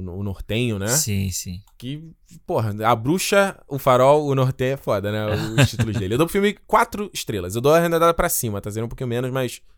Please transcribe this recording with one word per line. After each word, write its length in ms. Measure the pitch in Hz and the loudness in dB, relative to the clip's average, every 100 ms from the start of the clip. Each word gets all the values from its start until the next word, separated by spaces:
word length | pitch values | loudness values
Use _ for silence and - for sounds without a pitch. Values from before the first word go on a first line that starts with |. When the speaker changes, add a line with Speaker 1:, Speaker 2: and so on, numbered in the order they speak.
| 92 92 | -10 -8
Speaker 1:
o 20 | |
Nortenho, 560 | 101 - - 110 123 101 | -8 -8 -4 -2 -2 -2
né? 120 | 104 | -2
Speaker 2:
Sim, 420 | 147 110 98 95 | -2 -2 -2 -4
sim. 300 | - 95 90 _ _ | -6 -10 -14 _ _
Speaker 1:
Que, 260 | 123 151 160 - _ 165 - | -14 -14 -16 -20 _ -20 -4
porra, 300 | 151 110 104 110 | -2 -2 -2 0
A 80 | 117 | 0
Bruxa, 600 | 127 185 - 196 196 - - | 0 -2 2 2 2 -4 -10
O 140 | 139 | -2
Farol, 480 | 135 123 135 151 143 | 4 6 6 6 2
O 80 | 135 | 0
Nortenho 380 | 127 - 127 | 0 0 -4
é 40 | 139 | -4
foda, 320 | 135 101 101 | -2 -2 -2
né? 160 | 107 107 107 110 110 | -4 -2 -2 -2 2
Os 120 | 123 | 2
Speaker 2:
<laughs> 20 | |
Speaker 1:
títulos 240 | 113 113 104 | 2 -2 -2
dele. 180 | 95 120 | -2 0
Eu 20 | |
dou 100 | 165 | 0
pro 60 | |
filme 200 | 202 202 - - | 2 0 -2 0
quatro 420 | 214 233 202 208 | 2 2 -2 -8
estrelas. 420 | - - 101 90 113 | -8 -6 -6 -4 0
Eu 60 | |
dou 120 | 139 | 4
a 40 | 165 | 4
arredondada 360 | 170 165 165 | 4 4 4
pra 140 | 165 180 | 2 0
cima, 320 | - 117 101 | -2 -4 -6
tá 100 | 104 | -8
sendo 140 | 110 117 | -8 -8
um 40 | |
pouquinho 180 | - 127 | -8 -6
menos, 240 | 117 127 | -4 -4
mas 300 | 131 123 - - | -4 -4 -8 -20